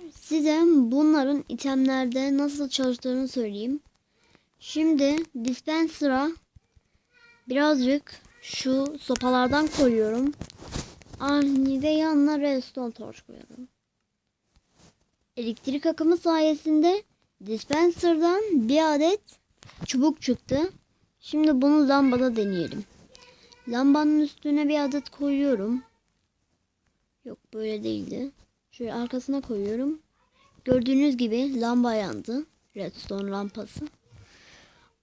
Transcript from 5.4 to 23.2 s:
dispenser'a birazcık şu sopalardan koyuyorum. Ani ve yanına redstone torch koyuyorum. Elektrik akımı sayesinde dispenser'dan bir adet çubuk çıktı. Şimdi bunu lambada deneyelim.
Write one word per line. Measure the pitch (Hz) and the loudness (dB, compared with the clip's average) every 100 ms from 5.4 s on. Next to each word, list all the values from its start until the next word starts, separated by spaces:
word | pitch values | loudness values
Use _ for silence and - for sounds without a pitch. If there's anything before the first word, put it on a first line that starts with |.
dispenser'a | 226 247 - 311 320 - 294 262 294 330 _ - _ _ _ _ _ _ _ _ - | -6 -6 -4 -2 -2 -2 0 0 -2 -6 _ -20 _ _ _ _ _ _ _ _ -6
birazcık | 254 294 294 247 285 - - _ _ | 0 2 2 2 0 -2 -20 _ _
şu | - - 262 262 277 302 | -14 -6 0 0 0 -6
sopalardan | - 247 247 254 247 277 311 | -4 -2 0 0 2 0 0
koyuyorum. | 302 269 226 214 233 277 294 - - - - - - - - | 2 2 4 0 0 -2 -4 -12 -18 -14 -12 -14 -18 -20 -8
Ani | 269 285 277 269 269 269 | -2 0 2 2 0 0
ve | 294 | 0
yanına | 311 311 302 285 302 | 2 2 2 2 2
redstone | 285 262 - - 247 | 0 -2 -6 -10 -10
torch | - 214 - - | -10 -16 -18 -20
koyuyorum. | - - 240 254 _ _ _ _ _ _ _ _ _ _ _ - _ _ _ _ - | -20 -20 -20 -20 _ _ _ _ _ _ _ _ _ _ _ -20 _ _ _ _ -10
Elektrik | 233 220 - 285 330 | -8 -6 -6 -2 -2
akımı | 320 320 349 | 0 2 2
sayesinde | 339 320 311 294 311 311 339 392 - _ _ _ 190 | 2 2 2 0 0 2 4 2 -4 _ _ _ -8
dispenser'dan | 220 - 294 349 339 349 320 339 370 440 320 220 | -8 -2 2 2 2 2 2 2 2 2 0 2
bir | 285 320 | 2 2
adet | 294 320 415 _ - _ _ - - - | 2 2 0 _ -20 _ _ -20 -14 -6
çubuk | 262 262 302 | 0 0 0
çıktı. | - 240 - 262 359 - _ _ _ _ | -2 -4 -2 -2 -2 -6 _ _ _ _
Şimdi | - 302 311 262 | -6 0 2 4
bunu | 277 302 269 | 4 4 4
lambada | 277 269 247 254 226 | 4 4 2 0 0
deneyelim. | 202 185 156 - 202 _ _ - | -2 -2 -4 -8 -12 _ _ -20